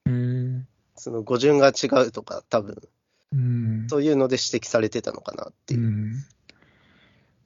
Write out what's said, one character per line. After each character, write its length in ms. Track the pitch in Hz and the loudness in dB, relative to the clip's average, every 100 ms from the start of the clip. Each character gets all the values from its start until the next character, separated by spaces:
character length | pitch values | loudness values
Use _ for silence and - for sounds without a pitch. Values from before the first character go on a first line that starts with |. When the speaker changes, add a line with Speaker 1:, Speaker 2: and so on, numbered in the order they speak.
| - | -2
Speaker 1:
へ 40 | |
ー。 520 | 123 123 127 127 127 131 _ _ | -2 -2 -2 -4 -6 -10 _ _
Speaker 2:
そ 160 | - - | -18 -8
の 120 | 117 | -8
語 140 | 104 123 | -2 2
順 220 | 139 143 | 4 6
が 100 | 139 | 6
違 200 | 131 135 131 120 | 4 2 2 2
う 40 | |
と 120 | - | -2
か、 200 | - - - | -12 -12 -4
多 140 | 117 | -2
分、 140 | 101 - - _ _ _ _ | -2 -10 -18 _ _ _ _
Speaker 1:
う 40 | 139 | -2
ん。 500 | 123 120 117 110 113 | 0 0 -2 -2 -2
Speaker 2:
そ 100 | 143 | 0
う 40 | |
い 80 | 147 | 2
う 60 | 143 | 4
の 120 | 131 | 2
で 80 | 127 | 0
指 280 | - 120 | -2 -4
摘 20 | - | 0
さ 140 | 117 | 0
れ 80 | 110 | 0
て 140 | 120 | -2
た 100 | - | -6
の 80 | - | -8
か 120 | - | -10
な 160 | - - | -12 -14
っ 20 | - - | -14 -4
て 80 | |
い 20 | 120 | -2
う。 40 | |
Speaker 1:
う 40 | |
ん。 400 | 113 104 107 123 139 _ _ - _ _ _ _ _ _ _ _ | 0 0 -4 -6 -10 _ _ -20 _ _ _ _ _ _ _ _